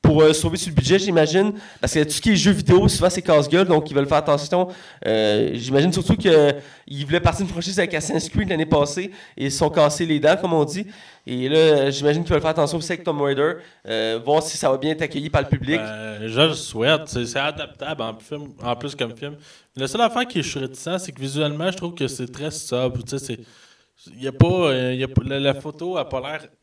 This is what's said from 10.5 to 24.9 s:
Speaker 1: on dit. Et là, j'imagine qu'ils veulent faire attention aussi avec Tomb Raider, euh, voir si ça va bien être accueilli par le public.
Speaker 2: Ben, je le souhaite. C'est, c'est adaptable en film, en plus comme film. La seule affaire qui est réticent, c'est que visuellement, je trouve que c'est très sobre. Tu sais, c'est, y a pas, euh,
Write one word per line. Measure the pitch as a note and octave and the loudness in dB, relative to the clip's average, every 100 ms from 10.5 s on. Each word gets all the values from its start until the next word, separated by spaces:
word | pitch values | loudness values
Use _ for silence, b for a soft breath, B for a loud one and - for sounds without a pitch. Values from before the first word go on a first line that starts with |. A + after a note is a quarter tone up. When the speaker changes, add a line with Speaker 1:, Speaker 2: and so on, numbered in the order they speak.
Speaker 1:
on | D#3+ | 0
dit. | D3 F3 G3+ B B B - | 0 -4 -10 B B B -10
Et | B2 C3 | -6 0
là, | D#3 D#3+ C#3+ C#3 | 4 6 4 2
j'imagine | C3+ D3 D3+ | 0 0 0
qu'ils | E3 | 0
veulent | D#3+ | 0
faire | D#3+ | 0
attention | D#3+ C#3+ E3 | 0 0 -2
aussi | D#3 | -6
avec | F3 | -6
Tomb | F3 D3 | -4 -2
Raider, | C#3+ C#3 D3+ E3+ B B - | -2 0 0 -2 B B -8
euh, | A2+ A2+ A2+ B2 | -4 -2 -4 0
voir | D#3 | 0
si | D#3 - | 0 -2
ça | D3 | 0
va | C3 | 0
bien | D3 | -2
être | D#3 | -2
accueilli | D#3 D3 D3+ | -4 -6 -4
par | D3+ | -4
le | C#3 | 0
public. | C3+ B2+ D#3+ | -2 0 -2
Speaker 2:
Ben, | G#2+ G#2+ A2 G#2 A2 | -4 -10 -10 -10 -4
je | A2+ | 2
le | D#3+ | 2
souhaite. | D3 - A2+ B2 D#3 D#3 | 0 -8 -2 0 0 -2
C'est, | B2 A#2+ | -8 -4
c'est | C3+ | -4
adaptable | C#3+ D3 D3 - C#3 D3 | -4 -6 -14 -12 -12 -8
en | A2+ A2 | -8 -10
film, | - D3 C#3+ G#2 | -14 -14 -14 -10
en | A#2+ A#2+ | -6 -6
plus | D3 C#3 | -8 -8
comme | A#2+ A#2 | -8 -8
film. | C#3+ D3 b b b - | -14 -14 b b b -8
La | C3+ | -6
seule | G#3+ | 0
affaire | A#3 A#3 B3 | 0 0 -4
qui | F3+ | -4
est | - C#3+ | -6 -6
réticent, | C3 C3 - F#3 F#3 | -8 -10 -8 -8 -8
c'est | |
que | C3 | -10
visuellement, | C3+ C#3+ D3+ D3 F3+ | -8 -4 -4 -2 -6
je | F#3 | -6
trouve | F3 | -10
que | E3+ C3 | -6 -6
c'est | - B2 | -6 -10
très | B2+ D3+ | -8 -10
sobre. | - - B2 B2+ B2 | -10 -6 -2 -2 -4
Tu | - C3+ | -8 -10
sais, | |
c'est, | - A#2 A2+ b b b b _ - A#2+ | -8 -12 -14 b b b b _ -20 -10
y | C3 | -10
a | |
pas, | C3 E3 | 2 2
euh, | F#3 E3 B2+ B2+ | 4 2 2 -2